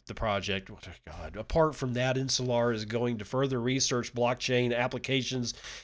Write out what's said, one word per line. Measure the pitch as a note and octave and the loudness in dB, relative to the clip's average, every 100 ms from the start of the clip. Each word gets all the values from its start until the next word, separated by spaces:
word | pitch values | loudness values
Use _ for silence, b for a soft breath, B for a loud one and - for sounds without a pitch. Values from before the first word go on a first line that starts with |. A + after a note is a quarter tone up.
| - | -10
the | |
project. | G#2+ A2 G2+ F#2 F#2+ F#2+ | -2 0 0 0 -4 -6
What | - - | -16 -16
a | E2+ - | -16 -16
God. | E2+ D#2+ F#2 | -12 -10 -8
Apart | A2 E3 D#3 C3+ | 0 4 4 2
from | B2+ A#2+ | -2 0
that, | B2+ C3 | 2 2
Insular | C3+ - B2+ A#2+ A#2+ | 0 0 2 2 2
is | A2 G#2 | 0 -2
going | A#2 A#2+ A2+ | -2 0 -2
to | G2+ | -2
further | C3 C3+ B2+ | 0 0 2
research | A#2+ C3 C3 B2 A#2 | 2 2 2 0 -2
blockchain | A#2+ A#2+ B2 - B2 B2 | 0 0 2 2 2 4
applications | A#2+ B2 B2 - C3 A#2+ C3 A#2 - B B | 2 0 -2 0 0 0 -2 -4 -6 B B